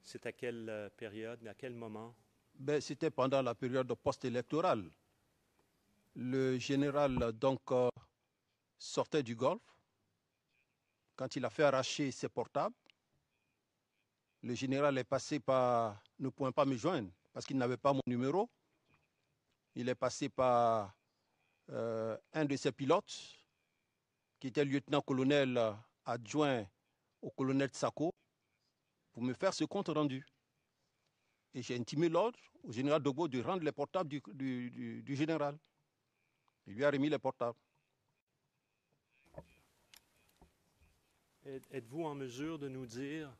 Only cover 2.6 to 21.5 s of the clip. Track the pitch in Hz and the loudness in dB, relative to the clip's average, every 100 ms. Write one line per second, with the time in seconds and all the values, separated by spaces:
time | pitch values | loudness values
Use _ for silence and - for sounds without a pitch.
2.6 | 135 147 - 143 160 - 127 135 123 113 | 0 0 0 -2 0 2 4 4 2 0
3.6 | 127 131 127 120 - 127 131 120 120 147 | 0 0 0 0 -2 -2 -2 -2 0 0
4.6 | 180 120 87 - _ _ _ _ _ _ | 2 2 -2 -16 _ _ _ _ _ _
5.6 | _ _ _ _ _ - 123 131 131 127 | _ _ _ _ _ -8 -2 2 2 0
6.6 | 123 139 143 139 143 127 120 113 135 131 | 0 2 2 4 2 4 0 2 0 0
7.6 | - 127 123 - - _ _ _ _ _ | 0 2 2 0 -20 _ _ _ _ _
8.6 | _ _ - - 123 160 120 117 127 202 | _ _ -6 -2 0 0 -2 0 0 0
9.6 | _ _ _ _ _ _ _ _ _ _ | _ _ _ _ _ _ _ _ _ _
10.6 | _ _ _ _ _ - 131 - 123 - | _ _ _ _ _ -8 -6 -2 -4 4
11.6 | 147 131 127 - 143 - 135 - 110 139 | 4 6 0 0 -2 -2 -6 -4 -4 -2
12.6 | 180 - _ _ _ _ _ _ _ _ | -2 -6 _ _ _ _ _ _ _ _
13.6 | _ _ _ _ _ _ _ _ 117 120 | _ _ _ _ _ _ _ _ -6 -4
14.6 | 131 135 143 135 123 135 - 151 - 131 | 0 4 4 2 0 -2 0 -4 2 4
15.6 | 123 120 113 104 - _ 135 - 135 127 | 6 4 2 -4 -16 _ -6 -2 -2 4
16.6 | 139 127 143 175 98 - _ - - 139 | 2 4 0 0 -4 -12 _ -12 -4 0
17.6 | 123 123 139 135 127 123 131 170 233 _ | 0 2 2 2 0 0 0 0 -2 _
18.6 | _ _ _ _ _ _ _ _ _ _ | _ _ _ _ _ _ _ _ _ _
19.6 | _ - 123 123 127 - 143 - 127 120 | _ -6 -4 0 -2 -2 -6 2 4 6
20.6 | 117 113 98 - _ _ _ _ _ | 6 4 0 -10 _ _ _ _ _